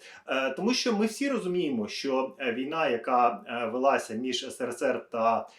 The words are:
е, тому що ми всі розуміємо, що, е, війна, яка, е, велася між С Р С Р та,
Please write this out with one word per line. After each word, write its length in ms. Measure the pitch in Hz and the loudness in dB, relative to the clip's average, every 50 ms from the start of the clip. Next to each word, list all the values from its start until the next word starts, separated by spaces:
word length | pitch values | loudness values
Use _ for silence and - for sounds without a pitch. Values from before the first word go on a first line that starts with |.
| - - - - - - | -20 -20 -20 -16 -6 -4
е, 220 | 139 131 135 135 | -2 0 0 0
тому 240 | 135 - 180 226 254 | -2 0 0 0 2
що 200 | - - 254 220 | 2 2 0 2
ми 120 | 202 220 | 2 0
всі 240 | 220 - - 277 285 | 0 0 -2 -2 0
розуміємо, 580 | 269 226 180 180 180 180 170 147 127 110 104 - | 0 0 -2 0 0 0 0 0 0 -2 -2 -4
що, 480 | - - - 135 131 131 131 131 - - | -6 -4 -2 0 0 0 0 -2 -4 -4
е, 140 | 135 123 113 | -4 -2 -2
війна, 360 | 123 131 143 165 170 160 139 | -2 -2 -4 0 0 2 2
яка, 540 | 120 113 - 139 127 123 123 120 117 - - - | 0 0 0 2 4 6 6 4 2 0 -8 -8
е, 180 | 120 120 120 | -6 -4 -4
велася 480 | 110 113 127 131 139 127 117 - - 110 | -2 -2 2 4 4 4 4 0 -2 -6
між 300 | 110 127 127 120 - 135 | -4 -2 -2 -2 -4 -4
С 180 | 127 113 - | -6 -6 -6
Р 120 | 127 120 117 | -6 -6 -4
С 80 | - | -2
Р 280 | 185 180 123 - - - | 0 0 0 0 -4 -6
та, 380 | - 170 190 185 170 - - - - | -2 0 2 4 2 2 0 -6 -14